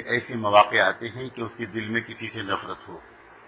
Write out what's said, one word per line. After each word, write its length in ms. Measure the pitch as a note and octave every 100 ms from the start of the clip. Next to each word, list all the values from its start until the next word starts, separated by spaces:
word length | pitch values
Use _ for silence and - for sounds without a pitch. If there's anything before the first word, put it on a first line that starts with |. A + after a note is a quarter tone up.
| -
ऐसे 260 | A#2+ - A#2+
मौके 420 | G#2 G2+ G#2 A2+
आते 280 | F#2+ - A#2
हैं 200 | A#2 C3
कि 120 | -
उसके 240 | A2+ - A2
दिल 200 | A2 G#2+
में 120 | A2+
किसी 240 | A2+ A2+ A2
से 140 | A2+
नफरत 460 | G2 F#2+ - - -
हो, 140 | E2+ - - - -